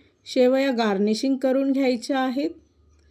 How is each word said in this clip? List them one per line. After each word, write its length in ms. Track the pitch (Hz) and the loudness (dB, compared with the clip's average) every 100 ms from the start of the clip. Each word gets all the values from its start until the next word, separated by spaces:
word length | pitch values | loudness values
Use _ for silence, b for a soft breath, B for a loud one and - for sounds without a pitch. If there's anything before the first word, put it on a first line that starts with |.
| b b - | b b -4
शेवया 440 | 262 247 269 277 | 2 4 4 0
गार्निशिंग 640 | 233 220 196 208 220 269 262 | 0 0 0 0 0 -2 0
करून 360 | 262 262 277 | 0 0 0
घ्यायच्या 460 | 269 262 247 - 269 | 0 0 -2 -2 -2
आहेत. 320 | 262 254 320 - _ _ _ _ _ | -2 -2 -6 -8 _ _ _ _ _